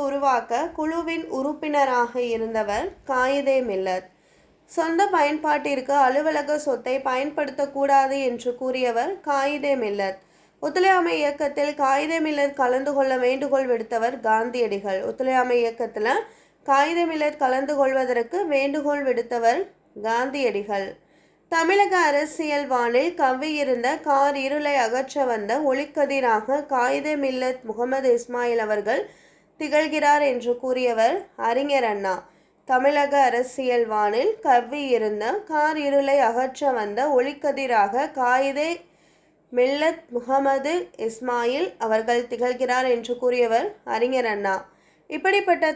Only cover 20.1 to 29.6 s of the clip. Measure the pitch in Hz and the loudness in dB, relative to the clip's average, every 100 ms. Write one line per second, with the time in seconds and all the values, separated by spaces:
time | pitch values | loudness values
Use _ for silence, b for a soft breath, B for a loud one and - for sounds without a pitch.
20.1 | 233 262 285 247 202 202 202 196 - b | -2 -2 0 0 0 -4 -4 -6 -10 b
21.1 | b b b b 330 330 392 403 370 320 | b b b b 0 4 4 4 4 4
22.1 | 285 302 - 302 285 277 247 233 240 320 | 2 -2 -4 -2 -2 0 0 2 2 0
23.1 | 339 269 254 311 302 269 240 240 302 302 | 0 0 0 -2 -2 0 0 0 -2 0
24.1 | 277 285 277 269 294 294 285 233 247 269 | 2 2 0 -2 -2 0 0 0 -2 -4
25.1 | 294 262 226 202 254 294 262 294 - 277 | -2 -2 -2 -2 0 0 0 -2 0 0
26.1 | 277 254 220 214 285 285 262 247 277 294 | 2 2 0 0 -4 0 0 0 0 -2
27.1 | 294 277 254 254 254 226 214 247 269 262 | -2 -2 -2 -4 -4 -8 -6 -2 0 2
28.1 | 240 233 247 240 233 214 208 202 277 415 | 2 0 -4 -2 0 0 -2 0 -2 -4
29.1 | B B B B - | B B B B -10